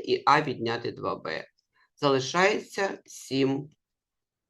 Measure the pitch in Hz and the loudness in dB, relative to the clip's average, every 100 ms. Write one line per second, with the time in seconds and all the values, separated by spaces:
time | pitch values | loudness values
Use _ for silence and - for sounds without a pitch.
0 | - - 135 151 151 113 113 117 117 - | 0 0 4 4 2 -2 -4 -4 -6 -6
1 | 95 - 80 78 - _ _ _ _ _ | -6 -6 -6 -8 -10 _ _ _ _ _
2 | 143 135 131 175 190 233 - - 196 - | 2 2 2 2 2 2 -4 -4 -4 -4
3 | - - - 135 135 139 147 _ _ _ | -14 -20 -4 0 0 0 -6 _ _ _
4 | _ _ _ _ | _ _ _ _